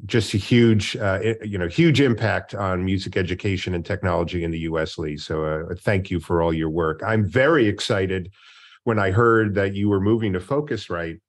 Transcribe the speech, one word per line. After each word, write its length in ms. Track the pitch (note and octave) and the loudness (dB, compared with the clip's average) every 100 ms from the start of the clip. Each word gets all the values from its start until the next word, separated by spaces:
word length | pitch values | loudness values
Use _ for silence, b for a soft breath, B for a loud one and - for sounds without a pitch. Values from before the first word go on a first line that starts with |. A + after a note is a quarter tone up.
just 300 | - A#2+ G#2+ | 0 0 0
a 20 | G#2 | -4
huge, 600 | - B2 A#2 A2 F#2+ - | 2 6 6 4 2 -4
uh, 220 | G#2 F#2+ | -2 0
i-, 140 | A2 A2+ | -2 -4
you 140 | G#2 G2+ | -6 -4
know, 100 | F2 | -4
huge 340 | A2+ E3 B2+ | 2 4 6
impact 540 | C#3 A2 A2 F#2 - | 4 2 0 -2 -4
on 300 | G2 G2 F#2 | -4 -2 0
music 320 | F#2 F#2+ F#2+ G2 | 0 -2 -2 -4
education 580 | F#2 F#2 G#2+ F#2 - | -2 -2 -2 -4 -2
and 120 | F2 E2 | -4 -4
technology 580 | - F#2+ E2+ E2+ F2 | -4 -2 -2 -2 -4
in 60 | E2 | -4
the 100 | E2 | -4
U 180 | E2 D#2+ | -4 -2
S, 200 | D#2 - | -4 -6
Lee. 180 | D#2+ D2+ | -8 -8
So, 280 | - D#2+ | -6 -4
uh, 300 | D#2 D#2 E2 E2+ | -2 -4 -6 -6
thank 320 | - G2+ F#2 | -2 -2 -2
you 100 | F2+ | -6
for 220 | - F2 | -2 0
all 100 | E2 | 2
your 180 | E2 D#2+ | 0 -2
work. 300 | D#2+ D#2+ F#2+ | 0 -2 -2
I'm 240 | G#2 A2+ G2 | -2 0 0
very 400 | B2+ C3+ E3 G#2+ | 2 4 4 2
excited 640 | G2 - G#2 F#2+ F#2 F2+ B B B B B | 0 -2 -2 0 -4 -6 B B B B B
when 140 | - A2 | -2 0
I 120 | G2 | 2
heard 440 | F#2+ A#2 A2+ G#2+ | 4 6 4 2
that 200 | G2 G2 | 0 -2
you 140 | G2 G#2 | 0 2
were 120 | G2 | 2
moving 340 | G2 A2+ A2 | 4 2 2
to 60 | F#2 | -2
Focusrite. 800 | - C#3 D3 A2 - E2+ E2+ D#2+ | -2 -4 -2 -6 -6 -6 -6 -10